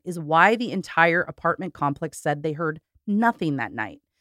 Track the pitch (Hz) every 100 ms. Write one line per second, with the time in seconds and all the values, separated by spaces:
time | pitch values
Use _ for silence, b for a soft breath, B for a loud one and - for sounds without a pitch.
0 | - 170 151 160 190 226 220 190 - -
1 | 170 170 - - 165 - 143 - 143 143
2 | 160 - 151 147 156 151 165 156 - _
3 | - 202 233 233 165 135 107 107 107 -
4 | _ _